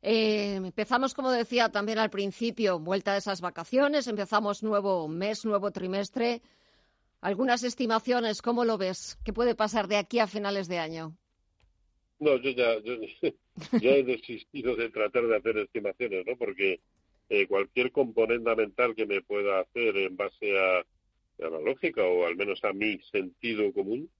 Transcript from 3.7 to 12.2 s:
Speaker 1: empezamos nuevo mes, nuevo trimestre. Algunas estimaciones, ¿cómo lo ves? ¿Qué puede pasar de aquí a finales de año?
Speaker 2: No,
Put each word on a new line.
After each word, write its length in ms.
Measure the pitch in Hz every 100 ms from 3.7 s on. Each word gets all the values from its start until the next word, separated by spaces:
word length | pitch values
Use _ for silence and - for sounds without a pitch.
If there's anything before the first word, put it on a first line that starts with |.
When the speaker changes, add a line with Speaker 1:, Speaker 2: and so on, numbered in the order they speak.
| 247 285 294 247
Speaker 1:
empezamos 560 | 214 196 214 208 202
nuevo 440 | 214 202 202 185 156
mes, 340 | 160 196 214
nuevo 280 | 226 208 196
trimestre. 720 | 185 185 190 202 - 233 240 _ _ _ _ _ _ _ _
Algunas 440 | 180 196 262 240
estimaciones, 800 | 247 - 240 226 247 247 226 214
¿cómo 200 | - 233
lo 140 | 233 220
ves? 400 | 185 185 - - -
¿Qué 80 |
puede 220 | 214 240 226
pasar 320 | 214 220 190
de 100 | 208
aquí 220 | 190 233
a 80 | 214
finales 400 | 208 202 202 175
de 80 | 180
año? 400 | 160 165 160 165 _ _ _ _ _ _ _ _ _
Speaker 2:
No, 180 | _